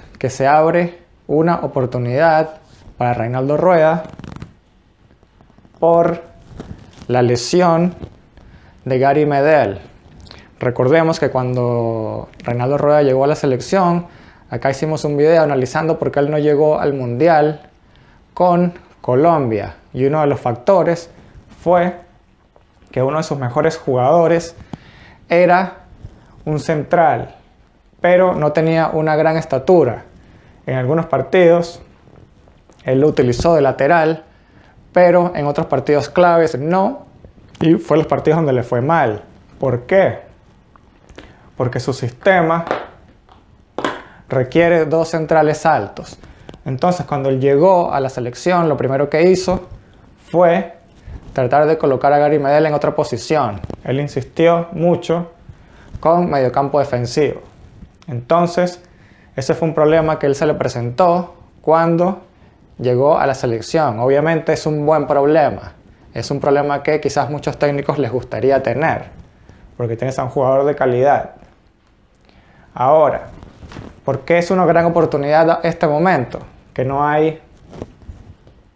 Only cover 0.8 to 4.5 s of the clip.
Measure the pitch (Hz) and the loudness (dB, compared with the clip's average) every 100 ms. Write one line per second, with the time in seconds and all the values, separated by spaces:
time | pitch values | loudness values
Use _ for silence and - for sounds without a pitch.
0.8 | 175 - - _ - 147 165 170 143 139 | -2 -6 -20 _ -4 0 0 -2 -4 -4
1.8 | 127 127 120 127 165 156 156 - - - | -4 -4 -4 0 2 2 0 -6 -20 -20
2.8 | - - 123 117 113 127 135 151 170 175 | -20 -6 -4 -2 -4 -4 -2 0 2 4
3.8 | 156 170 175 - - - - | 2 0 -6 -16 -18 -18 -20